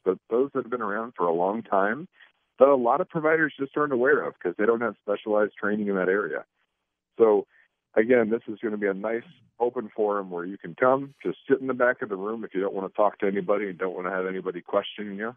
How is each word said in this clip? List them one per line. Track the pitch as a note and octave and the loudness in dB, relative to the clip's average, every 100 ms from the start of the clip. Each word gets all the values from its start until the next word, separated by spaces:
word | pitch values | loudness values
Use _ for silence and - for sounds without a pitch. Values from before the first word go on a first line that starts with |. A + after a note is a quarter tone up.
but | F#2 F#2 - | -2 -2 -2
those | A#2 C#3 | -2 0
that | C3+ | -4
have | A#2 | -6
been | A#2+ | -6
around | G#2+ G#2 A#2 - | -4 -6 -6 -4
for | F2 | -2
a | |
long | E2+ F#2 A2+ | 0 0 -2
time | - G2+ G2 C3 F3+ _ - _ _ - | -2 0 0 -2 -8 _ -20 _ _ 4
that | C3+ | 6
a | C#3 | 6
lot | A#2 C#3+ | 4 0
of | F3+ | 0
providers | E3+ D#3 D#3+ D#3 - | -2 0 2 0 -2
just | C#3 D3 | -6 -2
aren't | D3 | -2
aware | B2+ C3 C3+ | 2 2 2
of | D2+ - | 0 -6
'cause | F2+ E2+ | -6 -2
they | G#2+ | 0
don't | A#2 | 2
have | A#2 G2+ | 0 -6
specialized | - G#2 A2 G#2+ G#2 - | -6 -6 0 0 0 -2
training | G2+ G#2+ G2+ | -4 -2 -2
in | G2 | 0
that | F2+ | 0
area. | G2+ F2 D2 - _ _ _ _ _ _ - | 0 -2 -6 -10 _ _ _ _ _ _ 2
So, | A2+ G#2 - _ _ _ _ - | 4 4 2 _ _ _ _ 0
again, | A2 B2 G#2+ | 4 4 4
this | A#2 - | -2 -4
is | G#2 | -8
gonna | A2+ G#2 | -6 -2
be | G2+ | -2
a | |
nice | F#2+ A2 A#2 A#2+ _ _ - | -2 -4 -6 -8 _ _ -4
open | A#2+ B2+ G#2+ - | -2 -2 -10 -2
forum | G#2 G2+ F#2+ | 0 0 -4
where | F2 | -8
you | F2 G2+ | -8 -10
can | F2+ D#2+ | -12 0
come, | B2+ C3+ C#3 _ | 2 2 -2 _
just | F#2 - - | -8 -6 0
sit | C3 | 0
in | C3 | 0
the | |
back | B2 B2 B2 | 0 2 0
of | A#2 | -4
the | F#2+ | -6
room | G2+ A2+ | -6 -6
if | G2+ | -6
you | F#2 | -4
don't | G2 | -4
wanna | G2 F#2 | -4 -6
talk | - G#2 - | 2 2 2
to | G2+ | -2
anybody | G2 F#2 G2+ G2+ | -2 0 -2 -2
and | E2+ | -4
don't | F#2+ F#2 | -6 -4
wanna | F#2 | -6
have | F#2+ F#2 | -4 -4
anybody | F#2 F#2 F2+ | -4 -6 -8
questioning | - G#2 - - G#2 G2 | -4 -4 -4 -10 -12 -8
you. | A2+ | -10